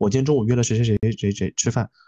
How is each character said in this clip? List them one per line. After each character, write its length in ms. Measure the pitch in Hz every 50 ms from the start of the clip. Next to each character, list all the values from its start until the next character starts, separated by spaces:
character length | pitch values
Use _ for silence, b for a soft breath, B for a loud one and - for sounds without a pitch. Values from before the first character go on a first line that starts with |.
我 100 | 110 101
今 80 | 113 131
天 60 | 135
中 120 | 151 151
午 80 | 131 107
约 120 | 113 123
了 80 | 123 117
谁 120 | - 110
谁 80 | 110 120
谁 280 | 113 104 101 - 113 107
谁 180 | - - 101
谁 240 | 101 - 95 - -
吃 140 | - - 117
饭， 180 | 113 - - - b b b